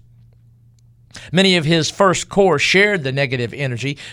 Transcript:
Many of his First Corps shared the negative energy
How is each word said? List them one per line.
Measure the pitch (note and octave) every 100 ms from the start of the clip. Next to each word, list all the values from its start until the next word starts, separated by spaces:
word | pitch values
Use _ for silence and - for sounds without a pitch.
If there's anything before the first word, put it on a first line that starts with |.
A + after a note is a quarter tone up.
| _ _ - _ _ _ _ _ _ _ _ - -
Many | E3 F#3+ F3+
of |
his | D3+ E3 D3
First | - G3 E3 -
Corps | G3+ F#3+ C#3+
shared | - F#3 G#3 G3
the | C3+
negative | C3+ C#3 B2+ A#2
energy | B2 C3+ A#2+ C3+ C#3+ -